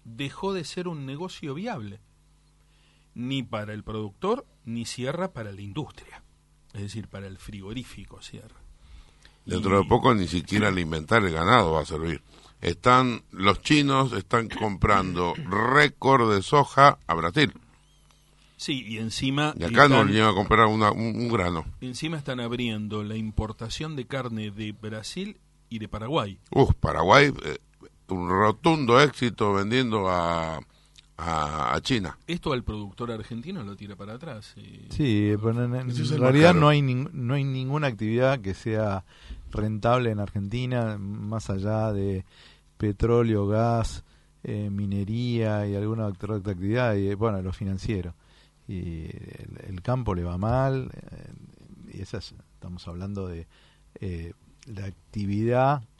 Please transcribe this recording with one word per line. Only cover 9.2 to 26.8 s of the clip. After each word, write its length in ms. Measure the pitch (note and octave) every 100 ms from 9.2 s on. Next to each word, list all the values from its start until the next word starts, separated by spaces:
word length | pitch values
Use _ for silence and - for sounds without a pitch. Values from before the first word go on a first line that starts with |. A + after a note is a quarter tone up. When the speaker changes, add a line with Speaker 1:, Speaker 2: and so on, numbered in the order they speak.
| - _
Speaker 2:
Dentro 340 | - F2 F#2+ G2
Speaker 1:
Y 20 |
Speaker 2:
de 60 | F2
poco 260 | A#2 B2+
ni 120 | G#2+ E2
siquiera 400 | F2 D2+ G#2 G#2
alimentar 560 | F#2 D#2+ D#2+ D#2 A2+
el 80 | F#2+
ganado 400 | D#2+ F2+ B2 E2+
va 80 | D#2+
a 20 | C#2+
servir. 360 | D#2 E2 D2 _ - - -
Están, 600 | F2 F2 B2 B2+ B2+ - -
los 320 | F2+ G2 F#2+
chinos 500 | - D3+ C#3 C3+ C3+
están 360 | G2+ - A#2 G#2+
comprando 840 | - G#2+ F#2 G#2+ G2+ F#2 F2 F2
récord 1000 | E2 F2 G2 A#2 C#3+ D3 - C3 C3+ A2+
de 80 | G2
soja 560 | - D3 C#3 C3+ C#3+ - -
a 80 |
Brasil. 380 | E2 E2+ D3+ C3+ - _ _ _ _ _ _ _ _ _ -
Speaker 1:
Sí, 280 | - C3 G#2
y 100 | A2
encima 560 | A2+ - C3 C#3+ D3+ -
Speaker 2:
Y 60 |
acá 240 | E2+ A#2+ C#3+
no 80 | B2
Speaker 1:
están 80 | G2+
Speaker 2:
llega 180 | G#2+ A2
a 40 |
comprar 320 | F#2+ F#2+ A2 A2
una, 240 | G#2+ G#2+
un, 240 | G#2 A2+
un 140 | A2 A#2
grano. 360 | A2+ F2 E2+ - -
Speaker 1:
encima 360 | B2+ B2 D#3+ D#3
están 240 | C#3 B2
abriendo 640 | A#2 A#2+ A#2+ G#2+ G#2 G#2+
la 120 | G#2 A2
importación 800 | A2 - G#2+ - A2+ - D#3 C#3+
de 100 | B2
carne 440 | C3+ B2 A2 G#2+
de 220 | G2+ G#2+
Brasil 640 | G2+ G#2+ A2 - F3+ G#3 - _ _ -
y 100 | A2+
de 100 | G#2
Paraguay. 500 | G#2+ A#2 D#3 G#2 F#2 -
Speaker 2:
Uf, 220 | - - -